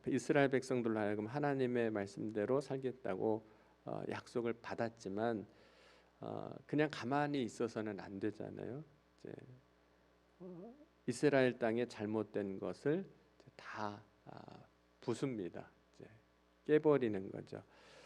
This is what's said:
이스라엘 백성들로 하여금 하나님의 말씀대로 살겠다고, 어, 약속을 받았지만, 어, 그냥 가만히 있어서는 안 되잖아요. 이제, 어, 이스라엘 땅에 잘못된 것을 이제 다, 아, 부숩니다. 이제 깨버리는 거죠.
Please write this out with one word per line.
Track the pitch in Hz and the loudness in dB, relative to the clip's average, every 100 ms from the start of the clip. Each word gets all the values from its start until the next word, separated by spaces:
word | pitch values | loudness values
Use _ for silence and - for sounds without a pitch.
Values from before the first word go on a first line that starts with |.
| - | 0
이스라엘 | 135 - 147 139 | 0 4 6 6
백성들로 | 131 - 127 113 110 | 4 2 0 2 2
하여금 | 104 104 107 | 2 0 -2
하나님의 | 143 143 135 123 120 113 | 0 0 2 2 2 2
말씀대로 | 107 98 - 107 113 104 135 | 0 -2 -4 -4 0 2 2
살겠다고, | 143 135 131 117 104 110 110 110 - - - - - | 0 -4 -4 -4 -4 0 2 0 -4 -20 -20 -16 -8
어, | 113 95 | -6 -4
약속을 | 104 - 123 117 113 | -6 -4 -2 -2 -2
받았지만, | - 95 117 - 95 98 117 110 98 - - - - - - - | -6 -4 -4 -4 -6 0 0 0 -4 -16 -20 -20 -20 -20 -20 -12
어, | 113 107 - - - | -8 -6 -8 -10 -2
그냥 | 147 151 | 2 2
가만히 | - 117 143 147 143 | 0 -2 0 0 0
있어서는 | 110 - 117 117 107 98 | -2 -2 -2 -2 -4 -6
안 | 92 98 | -8 -4
되잖아요. | 107 98 101 98 98 131 156 - _ _ | -4 -4 -8 -8 -8 -8 -12 -20 _ _
이제, | - - 127 - _ _ _ _ _ _ _ - | -14 -14 -16 -20 _ _ _ _ _ _ _ -16
어, | 180 175 214 277 302 _ - | -14 -12 -14 -18 -20 _ -6
이스라엘 | 143 147 139 127 117 | 4 6 8 6 4
땅에 | 117 117 120 | 0 2 -2
잘못된 | - 104 110 104 101 101 95 | -2 -2 0 0 -2 -2 -4
것을 | 95 92 143 170 190 - - _ | -6 -2 0 0 -2 -14 -20 _
이제 | - - | -20 -18
다, | - - 104 104 - _ - | -12 -6 -6 -8 -16 _ -18
아, | - - - - _ _ - | -16 -16 -20 -20 _ _ -8
부숩니다. | - 113 139 113 85 - - _ _ | -4 -2 -2 -2 -4 -8 -14 _ _
이제 | - - - _ _ _ _ - | -20 -20 -20 _ _ _ _ 4
깨버리는 | 151 156 143 120 98 98 | 6 8 6 4 0 -4
거죠. | 104 - 104 - - - - | -8 -10 -12 -14 -20 -20 -20